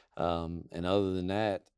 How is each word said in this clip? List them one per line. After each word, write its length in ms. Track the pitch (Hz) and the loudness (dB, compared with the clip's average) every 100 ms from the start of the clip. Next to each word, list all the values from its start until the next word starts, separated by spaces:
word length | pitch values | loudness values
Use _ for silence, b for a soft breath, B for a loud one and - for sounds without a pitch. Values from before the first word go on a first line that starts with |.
| B - | B -2
Um, 480 | 85 85 82 85 - | 0 0 -2 -6 -8
and 140 | 85 87 | -4 2
other 280 | 101 95 | 4 4
than 140 | 92 90 | 0 0
that, 360 | 101 110 95 _ | 0 0 -2 _